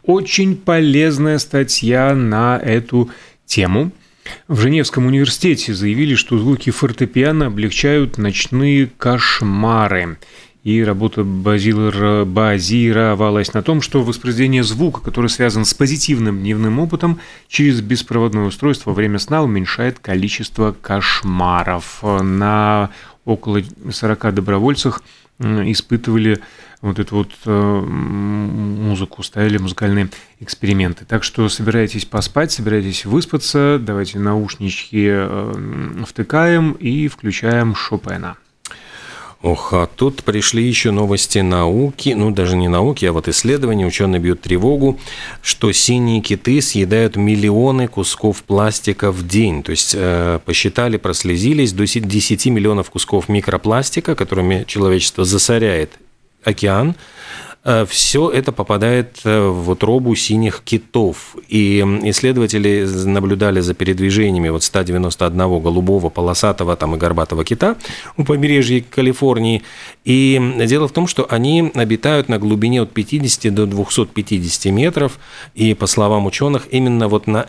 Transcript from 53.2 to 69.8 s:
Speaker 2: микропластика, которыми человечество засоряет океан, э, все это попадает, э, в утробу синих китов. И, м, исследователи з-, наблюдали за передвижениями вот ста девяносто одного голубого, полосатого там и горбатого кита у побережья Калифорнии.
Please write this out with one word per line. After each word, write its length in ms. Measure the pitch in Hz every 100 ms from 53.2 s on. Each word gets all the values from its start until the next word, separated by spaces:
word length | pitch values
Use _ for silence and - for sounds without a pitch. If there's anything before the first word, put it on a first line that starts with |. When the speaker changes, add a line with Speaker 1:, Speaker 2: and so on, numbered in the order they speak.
| -
Speaker 2:
микропластика, 840 | 104 95 92 107 117 139 - 165
которыми 500 | 151 - 95 92 95 -
человечество 580 | 104 98 92 - -
засоряет 680 | 92 98 - 117 110 85 76 - _ _ _ _
океан, 520 | 110 101 101 98 147 175 - - - - - - 131
э, 160 | 117
все 460 | 104 - - 139 165
это 220 | 135 135
попадает, 720 | 117 98 104 113 123 123 -
э, 240 | 110 107 98
в 220 | 90 85
утробу 440 | 90 104 127 123
синих 480 | 107 - 110 110 -
китов. 720 | - 113 - 120 98 78 - - -
И, 320 | 107 101 101
м, 280 | 98 104 104
исследователи 760 | 98 127 127 110 107 104 101
з-, 240 | 95 92 95
наблюдали 500 | 98 98 98 104 95
за 160 | 87
передвижениями 760 | 87 92 92 98 101 104 92 82
вот 120 | 82
ста 220 | - 98
девяносто 420 | 90 90 90 - 87
одного 320 | 90 92 87
голубого, 500 | 82 87 92 98 85
полосатого 680 | - 87 85 104 95 87 87
там 180 | 78
и 40 | 80
горбатого 460 | 85 82 80 80
кита 320 | 82 113 196 226 - - - -
у 60 |
побережья 600 | 143 147 147 143 120 123 120
Калифорнии. 760 | - 127 127 135 117 113 110 - -